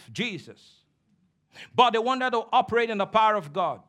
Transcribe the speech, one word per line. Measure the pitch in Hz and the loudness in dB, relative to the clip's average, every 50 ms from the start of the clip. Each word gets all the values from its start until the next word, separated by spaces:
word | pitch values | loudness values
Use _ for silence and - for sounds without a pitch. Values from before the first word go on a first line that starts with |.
| - 120 | -20 -12
Jesus, | 110 139 - 233 190 - - 117 98 - _ _ _ _ _ _ _ _ _ _ _ _ _ _ _ _ _ _ _ - - - - | -8 -6 -6 -6 -6 -10 -14 -18 -20 -20 _ _ _ _ _ _ _ _ _ _ _ _ _ _ _ _ _ _ _ -20 -20 -2 2
but | - 247 233 | 4 4 4
they | 220 226 | 4 0
wanted | 226 247 262 254 254 254 | 0 -2 -2 -2 -2 -2
to | 247 226 220 - | -2 -2 -2 0
operate | - - - - 220 240 233 226 | 0 0 2 2 0 -2 0 0
in | 220 | -2
the | 196 190 | -4 -4
power | - - 220 220 220 214 | 0 2 4 4 4 2
of | 202 156 147 143 | 0 -4 -6 -4
God. | 190 175 156 123 92 - | -4 -4 -4 -4 -8 -14